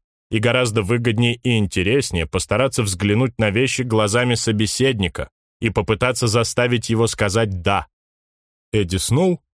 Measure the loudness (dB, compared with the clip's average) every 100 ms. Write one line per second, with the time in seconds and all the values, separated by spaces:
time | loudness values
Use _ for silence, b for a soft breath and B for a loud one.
0 | _ _ -4 0 2 2 0 0 0 0
1 | 0 2 0 0 0 2 0 0 0 0
2 | 0 -2 -2 -4 -2 -2 -2 -2 -4 -2
3 | 0 2 0 0 0 0 0 -2 -2 0
4 | 2 2 0 0 0 0 0 0 0 0
5 | -2 -4 -12 _ _ -6 -2 -2 0 0
6 | 0 0 0 2 0 0 0 0 0 0
7 | 0 0 0 0 -2 -2 -2 -2 -4 _
8 | _ _ _ _ _ _ _ -2 0 0
9 | 0 2 2 -2 _